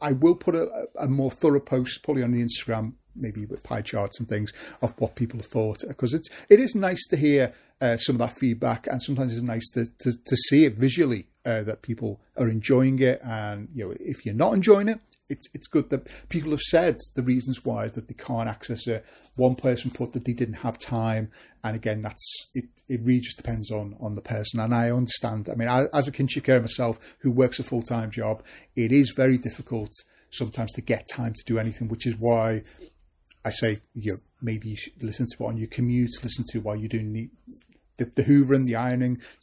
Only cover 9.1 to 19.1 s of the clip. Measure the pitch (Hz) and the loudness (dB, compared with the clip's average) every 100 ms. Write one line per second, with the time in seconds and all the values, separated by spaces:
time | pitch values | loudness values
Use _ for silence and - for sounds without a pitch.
9.1 | 135 131 113 120 113 - 120 117 _ 127 | -2 -2 -2 -4 -4 -4 -4 -4 _ -4
10.1 | 117 - 127 - 139 147 107 135 175 143 | -2 0 0 6 6 6 6 0 2 0
11.1 | 107 - _ 117 113 104 107 - 113 110 | 0 -6 _ -4 -2 -2 -8 -8 -6 -6
12.1 | 101 _ - 117 110 104 127 131 131 127 | -8 _ -2 0 0 4 6 6 4 4
13.1 | 127 123 110 104 104 - 127 95 - - | 2 -4 -6 -6 -8 -10 -8 -8 -8 -8
14.1 | - - 107 160 202 208 202 208 220 _ | -8 -6 0 2 4 6 6 6 -4 _
15.1 | _ - 143 - - - 151 143 131 - | _ -12 -12 -10 -16 -2 -2 0 -4 -6
16.1 | - - 165 151 151 - 165 175 - - | -20 -6 -6 -2 -2 2 4 4 -2 -6
17.1 | 135 123 123 123 127 120 113 113 113 - | -4 0 0 0 -6 -4 -4 -6 -8 -14
18.1 | 117 - 117 113 104 - 113 120 110 - | -16 -6 -4 -4 -6 -8 -8 -4 -6 -8